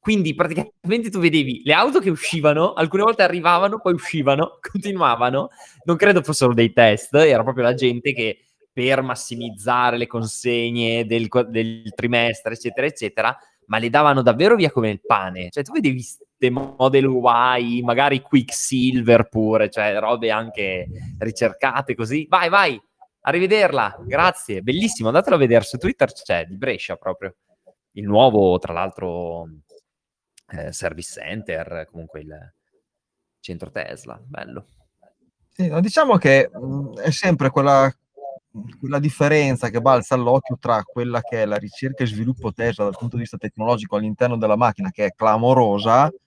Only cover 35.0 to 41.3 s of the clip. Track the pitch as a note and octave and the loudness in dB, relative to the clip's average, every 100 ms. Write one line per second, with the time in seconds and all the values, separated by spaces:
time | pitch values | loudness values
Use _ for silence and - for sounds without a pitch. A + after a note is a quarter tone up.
35 | _ _ _ _ _ _ F3+ D3+ G3+ G3+ | _ _ _ _ _ _ -2 0 0 2
36 | D4+ G#3 D3 C3+ C3 - C3 C3+ C#3 - | 4 4 6 6 4 -4 -8 -8 -8 -6
37 | C#3 D3 F#3+ D#3+ C3+ C#3 C#3 C#3 C3+ - | -4 0 0 2 0 2 4 6 4 0
38 | _ - - - _ A2 A#2 - C3 C#3+ | _ -18 -16 -16 _ -18 -18 -14 -6 -2
39 | D3 - D3 D3+ C#3+ B2 A#2+ A2+ A#2+ B2+ | -2 0 2 4 2 0 -4 0 2 2
40 | G#2 C3 A#2+ C3 - B2+ B2 A2+ G2+ - | 2 -2 2 0 0 -8 -2 -2 -2 -8
41 | B2 A#2+ A#2 | -4 -4 -6